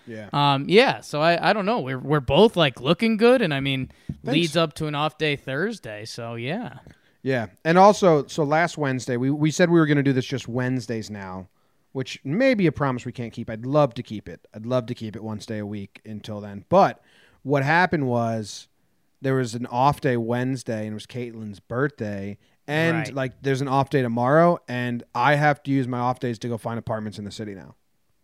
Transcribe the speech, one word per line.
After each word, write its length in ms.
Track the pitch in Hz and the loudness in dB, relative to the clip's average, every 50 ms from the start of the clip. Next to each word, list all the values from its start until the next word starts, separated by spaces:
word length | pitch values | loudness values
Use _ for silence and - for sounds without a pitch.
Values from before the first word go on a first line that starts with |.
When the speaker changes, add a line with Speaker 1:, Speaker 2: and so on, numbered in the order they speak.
| _ | _
Speaker 1:
Yeah. 220 | - 113 107 107 95 - | -14 -14 -12 -12 -4 0
Speaker 2:
Um, 320 | 147 147 143 139 135 143 151 | 2 2 2 2 0 0 4
yeah, 320 | 170 214 254 254 135 107 | 6 6 6 4 0 -4
so 200 | - - - 147 | -8 -8 -4 0
I, 280 | 151 170 170 165 - 165 | 2 2 2 2 2 0
I 40 | 208 | 0
don't 120 | 220 185 | 2 0
know. 160 | 190 233 240 | -2 -2 -2
We're, 180 | 143 127 135 127 | -2 -4 -6 -6
we're 200 | 139 135 151 151 | -2 0 0 0
both, 340 | 127 - 139 156 208 233 - | 2 2 6 6 6 6 6
like, 240 | 180 160 143 123 - | 4 2 2 2 -2
looking 380 | 120 135 175 - 226 226 226 | 0 0 0 2 2 0 2
good, 240 | 202 220 240 254 269 | 4 6 6 6 6
and, 120 | 233 165 147 | 4 0 0
I 60 | 139 | -2
mean, 320 | 135 139 135 131 131 - - _ _ - - - - | 0 -2 -2 -2 -4 -8 -10 _ _ -14 -14 -10 -6
Speaker 1:
Thanks. 20 | 143 135 | -2 0
Speaker 2:
leads 240 | 160 175 160 143 | 0 0 0 2
up 160 | 175 165 160 - | 0 0 0 -2
to 120 | - 156 | -6 -6
an 80 | 151 147 | -4 -2
off 220 | 143 151 156 - _ | -2 -4 -4 -2 _
day 160 | 156 151 143 | 0 0 0
Thursday, 680 | 131 _ - 131 139 180 220 233 185 _ 113 107 104 107 | -2 _ -6 -4 -4 -4 -4 -6 -8 _ -14 -12 -12 -12
so 300 | 110 - - 117 117 117 | -12 -12 -12 -10 -10 -8
yeah. 440 | 117 117 127 165 226 247 - 123 135 - - - _ _ _ _ _ - | -8 -6 -6 -6 -6 -6 -10 -14 -18 -20 -20 -20 _ _ _ _ _ -2
Speaker 1:
Yeah, 240 | 127 135 123 110 98 _ _ _ | -2 0 0 -2 -4 _ _ _
and 140 | 156 170 | 4 6
also, 480 | 180 190 208 208 - 208 180 160 147 135 | 8 8 8 8 6 4 4 4 4 2
so 180 | - - - 156 | -2 -4 -2 0
last 360 | 143 151 160 175 165 - - | 2 2 2 0 0 -2 -2
Wednesday, 360 | 147 135 131 127 - - 127 | -2 -2 -2 -2 -2 -4 -2
we, 120 | 120 127 135 | -2 0 -2
we 220 | 147 151 147 156 | 0 0 0 0
said 180 | 143 - 185 170 | 4 2 4 6
we 100 | 170 170 | 6 4
were 60 | 160 | 6
gonna 160 | 147 147 147 | 6 4 2
do 120 | 135 139 135 | 4 2 2
this 120 | 131 123 | 2 0
just 220 | - 143 123 - | -2 -6 -8 -8
Wednesdays 640 | - 117 127 127 127 127 127 107 - 117 113 104 104 | -6 -4 -2 -2 -2 -2 -4 -4 -6 -6 -6 -6 -8
now, 380 | 107 104 98 95 92 95 92 _ _ _ _ _ _ _ _ _ | -12 -12 -10 -10 -12 -12 -14 _ _ _ _ _ _ _ _ _
which 280 | _ 135 127 - - - _ | _ -8 -8 -8 -10 -12 _
may 300 | 135 143 214 269 269 262 | -4 -2 2 2 2 4
be 120 | 208 185 | 4 2
a 40 | 156 | 2
promise 340 | - - 147 139 127 123 - | 2 2 -2 -2 -2 -4 -8
we 60 | 123 | -10
can't 220 | 117 - 120 113 - | -10 -10 -10 -10 -10
keep. 160 | - 113 - | -10 -10 -10
I'd 160 | 113 110 117 | -10 -10 -6
love 280 | 127 139 151 147 131 - | 0 2 2 2 2 0
to 80 | 127 117 | -8 -12
keep 240 | - 110 101 - - | -10 -10 -12 -10 -12
it. 180 | 82 - _ _ _ | -18 -18 _ _ _
I'd 100 | 110 110 | -14 -6
love 200 | 117 127 127 120 | -2 -2 -2 -2
to 80 | 113 123 | -4 -10
keep 200 | - 113 110 95 | -8 -10 -12 -10
it 80 | 110 104 | -10 -10
once 220 | 110 110 104 - | -10 -10 -10 -8
day 120 | - 110 107 | -8 -8 -8
a 60 | 104 | -8
week 340 | 101 104 104 98 95 _ - _ | -8 -8 -10 -12 -12 _ -20 _
until 340 | 107 110 104 98 - 107 104 | -14 -14 -14 -12 -12 -12 -12
then. 220 | 101 104 101 101 98 _ | -12 -12 -14 -16 -6 _
But 340 | 170 190 190 135 120 _ _ _ _ _ _ _ _ _ _ | 4 4 4 4 2 _ _ _ _ _ _ _ _ _ _
what 200 | 131 143 143 135 | 0 0 0 2
happened 440 | 139 160 170 185 175 - 165 139 | 2 4 4 4 2 2 -2 0
was 600 | 127 120 117 117 113 113 113 107 101 - - - _ _ _ _ _ _ _ _ _ _ _ | 0 0 0 0 0 -2 -4 -6 -10 -14 -18 -18 _ _ _ _ _ _ _ _ _ _ _
there 140 | - 135 135 | -2 -2 0
was 180 | 131 127 117 107 | 0 0 -2 -4
an 100 | 120 120 | -8 -8
off 320 | - 120 120 131 143 143 - | -4 0 2 4 4 2 2
day 140 | - 143 123 | 0 0 0
Wednesday, 600 | 120 113 113 120 123 127 127 135 123 - 120 113 107 107 | 2 0 -2 -2 -2 -2 -2 -4 -4 -6 -6 -6 -6 -6
and 60 | 107 | -6
it 20 | 107 | -8
was 120 | 104 - | -10 -12
Caitlin's 540 | - - 123 123 120 113 113 110 107 104 92 | -12 -12 -10 -10 -10 -12 -12 -12 -12 -14 -16
birthday, 760 | _ _ 113 123 139 147 _ - 113 104 101 98 98 101 101 _ _ _ _ _ _ | _ _ -2 -2 -2 -2 _ -6 -8 -6 -6 -6 -8 -10 -12 _ _ _ _ _ _
and 300 | - 147 156 165 165 165 | -4 -2 0 2 2 0
Speaker 2:
Right. 160 | 160 - - 131 | -2 -4 -6 -6
Speaker 1:
like, 200 | 139 131 131 - _ - | -6 -6 -6 -8 _ -2
there's 180 | 135 135 127 | -2 -2 -2
an 60 | 139 | 0
off 220 | 135 131 139 139 - | 0 2 2 2 2
day 100 | - 139 | 2 0
tomorrow, 560 | 127 120 117 120 123 127 143 160 170 175 175 - _ | 0 2 0 0 2 4 6 6 6 6 4 0 _
and 360 | - 123 123 123 123 120 120 - _ _ | -8 -6 -4 -4 -4 -4 -6 -8 _ _
I 220 | 120 123 139 147 | 2 4 4 4
have 260 | 143 151 151 143 - _ | 4 4 2 2 0 _
to 80 | 139 | -2
use 160 | 139 139 127 | 0 0 0
my 120 | 120 127 123 | 0 -2 -2
off 200 | 123 123 127 - | -2 -2 -2 -2
days 200 | - 123 117 104 | -4 -6 -6 -6
to 80 | - | -6
go 100 | 120 117 | -8 -8
find 220 | 110 - 117 117 113 | -6 -6 -8 -8 -8
apartments 400 | 107 - 117 110 107 107 104 - | -6 -6 -6 -6 -6 -8 -10 -10
in 60 | 104 | -12
the 60 | 101 | -12
city 220 | - - 113 104 98 | -10 -10 -12 -12 -12
now. 220 | 95 69 65 - _ _ _ _ _ _ _ _ _ | -14 -16 -20 -20 _ _ _ _ _ _ _ _ _